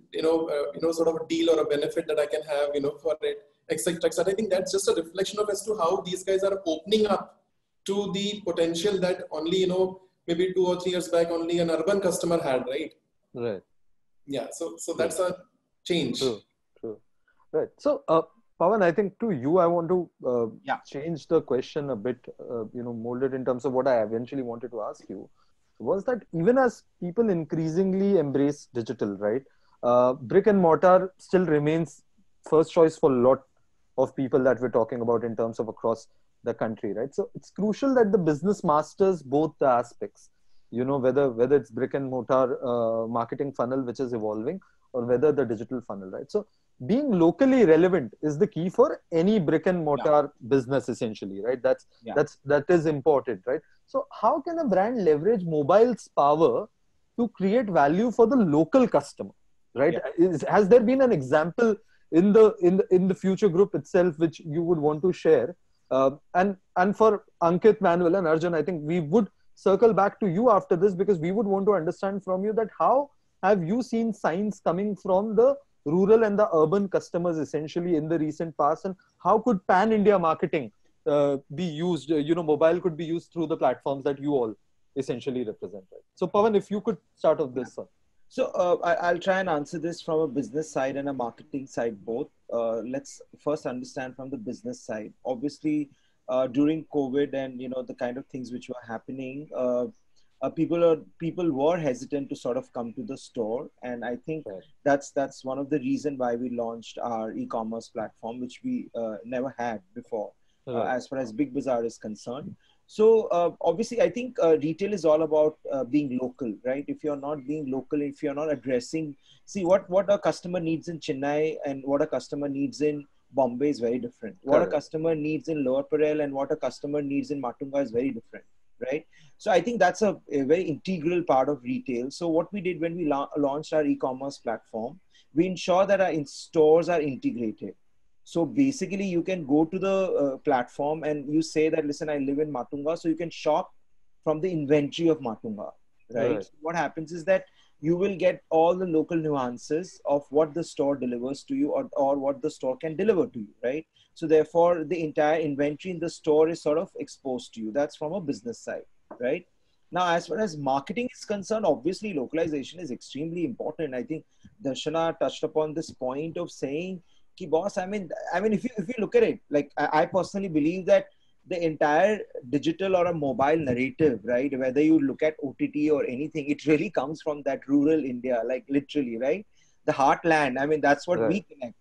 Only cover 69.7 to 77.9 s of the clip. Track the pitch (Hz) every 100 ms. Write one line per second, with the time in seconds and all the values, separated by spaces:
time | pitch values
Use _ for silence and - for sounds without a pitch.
69.7 | 190 233 190 202 - 208 165 247 196 190
70.7 | 180 202 180 196 180 165 196 202 196 196
71.7 | 196 160 - 196 196 190 185 208 220 220
72.7 | - 165 254 285 _ _ _ 185 208 160
73.7 | 233 - 226 226 214 180 170 214 - 185
74.7 | 170 208 196 190 185 220 208 254 277 -
75.7 | _ 147 170 196 226 220 202 214 160 156
76.7 | 196 196 156 - 175 175 160 139 151 151
77.7 | 175 175